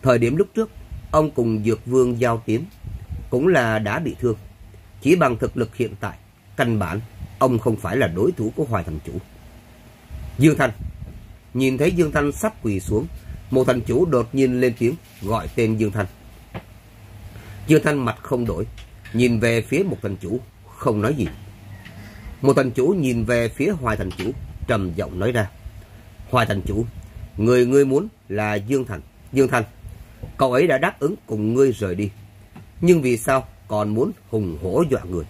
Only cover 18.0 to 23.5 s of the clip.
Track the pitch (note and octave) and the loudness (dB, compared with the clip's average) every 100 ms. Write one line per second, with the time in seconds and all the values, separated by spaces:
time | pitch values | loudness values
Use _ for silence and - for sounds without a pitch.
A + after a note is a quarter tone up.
18 | A#2+ - - B2 A#2 E2 A2 - - - | -2 -4 -4 -2 -2 -2 -6 -8 -20 -20
19 | - A2+ B2 A#2 A#2 A#2 A2 C#3+ G3+ G2+ | -6 2 2 4 2 0 0 0 0 -4
20 | G#2 F#2+ F2 A#2 - - - - - G#2+ | -6 -8 -6 -6 -8 -20 -20 -6 -2 0
21 | G#2+ D3+ G3 - - - - - - - | 0 0 -2 -4 -18 -20 -20 -20 -18 -20
22 | - - - - C3 C#3 C3+ A#2 C3 G3 | -20 -18 -18 -2 2 4 2 2 2 2
23 | C3+ A#2 A2 A#2+ A#2 | 2 0 2 2 0